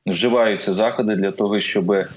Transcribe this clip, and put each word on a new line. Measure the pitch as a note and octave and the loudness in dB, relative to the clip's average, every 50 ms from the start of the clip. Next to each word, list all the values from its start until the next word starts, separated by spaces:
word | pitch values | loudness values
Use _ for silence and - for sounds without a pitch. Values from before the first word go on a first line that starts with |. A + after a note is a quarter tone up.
| - | -6
вживаються | G#2 F2+ E2+ A2 B2 A#2+ A#2+ A2+ A2 G2+ F#2 - G#2 F#2 | -6 -4 0 0 2 2 4 2 2 2 -2 -2 -2 0
заходи | F#2+ - A#2+ A#2+ - A2+ G#2+ G#2+ | 0 0 0 0 0 -2 0 0
для | F#2+ F#2+ G2 | 0 0 -2
того, | - - G#2 G2+ G#2 G2+ | 0 -2 -2 0 0 0
щоб | F#2+ - - G#2 F2 F#2+ G2+ G2 F2+ - - | -2 0 -2 -2 0 2 2 0 0 -2 -8